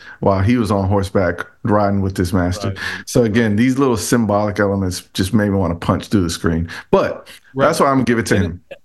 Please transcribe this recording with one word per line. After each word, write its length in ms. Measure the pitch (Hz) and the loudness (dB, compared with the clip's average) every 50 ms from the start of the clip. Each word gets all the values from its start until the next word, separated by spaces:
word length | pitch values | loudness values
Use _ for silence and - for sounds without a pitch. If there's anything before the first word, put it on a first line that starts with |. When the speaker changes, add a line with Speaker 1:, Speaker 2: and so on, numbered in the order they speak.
| - - - - | -20 -20 -10 -2
Speaker 1:
while 220 | - 101 98 92 | 0 0 2 2
he 140 | 95 113 123 123 | 2 2 2 2
was 120 | 110 95 | 2 0
on 180 | 107 101 95 95 | 0 0 0 0
horseback 560 | 104 101 92 90 - 101 92 87 87 - - - _ _ - | 0 0 0 0 0 0 0 0 -2 -4 -10 -14 _ _ -2
riding 380 | 101 104 104 104 101 101 98 | 0 0 2 2 2 0 0
with 140 | 95 95 98 | -2 -2 -2
his 160 | - 92 87 | -2 -2 0
master. 360 | 98 92 87 87 90 - - 101 | 0 0 0 0 -2 -4 -6 -8
Speaker 2:
Right. 100 | 95 - - - - - - | -6 -6 -8 -10 -10 -10 -10
Speaker 1:
So 180 | - - 131 120 | -2 0 2 2
again, 320 | 113 95 120 117 107 101 | 2 2 2 2 2 2
these 240 | 104 123 131 127 135 | 2 2 2 2 2
little 160 | 139 127 120 | 2 2 0
symbolic 640 | 101 - - 131 120 113 101 104 101 104 104 98 107 | 0 0 0 0 2 2 2 0 0 0 0 0 0
elements 480 | 104 98 98 98 95 90 87 - - _ | 0 0 0 0 -2 -4 -4 -6 -10 _
just 220 | - - 98 90 - | -4 -4 -2 0 2
made 160 | 107 104 104 | 2 2 2
me 60 | 98 98 | 2 0
wanna 160 | 90 82 85 | 0 -2 -2
punch 320 | 82 - - 95 82 - | -4 -2 -2 -2 -2 -2
through 160 | - - 101 | -2 0 0
the 80 | 87 82 | 0 0
screen. 380 | - - - 87 82 82 82 85 - - - - | -4 -2 -2 -2 0 -2 -4 -6 -8 -12 -4 0
But 360 | - 196 - - - - - - - - _ - | 2 2 2 0 -4 -8 -14 -20 -20 -20 _ -10
Speaker 2:
Right. 140 | - 131 139 | -2 0 2
Speaker 1:
that's 140 | 151 165 175 | 2 4 2
why 60 | 175 | 2
I'm 80 | 139 135 | 2 2
gonna 80 | 131 113 | 2 2
give 160 | 117 120 113 | 2 0 0
it 60 | 101 | 2
to 100 | - 113 | 0 0
Speaker 2:
And 80 | 98 90 | 0 0
Speaker 1:
him. 160 | 85 85 - _ - | -2 -4 -10 _ -20
Speaker 2:
it, 80 | - - | -20 -16